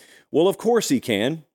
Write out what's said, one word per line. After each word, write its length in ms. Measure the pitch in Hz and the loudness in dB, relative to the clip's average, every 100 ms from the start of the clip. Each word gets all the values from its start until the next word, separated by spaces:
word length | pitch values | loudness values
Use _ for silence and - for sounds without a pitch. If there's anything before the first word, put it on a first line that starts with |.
| - - _ | -20 -20 _
Well, 180 | 139 185 | 0 0
of 120 | - | 0
course 300 | 220 233 - | 0 0 0
he 100 | 131 | -2
can, 440 | - 101 123 160 _ | 0 -2 -2 -6 _